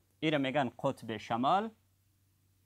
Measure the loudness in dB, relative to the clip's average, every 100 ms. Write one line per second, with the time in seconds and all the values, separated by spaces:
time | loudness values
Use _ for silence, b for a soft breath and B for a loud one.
0 | _ _ 0 2 2 0 0 -2 -2 -2
1 | -6 -8 -2 0 2 2 0 -8 _ _
2 | _ _ _ _ _ _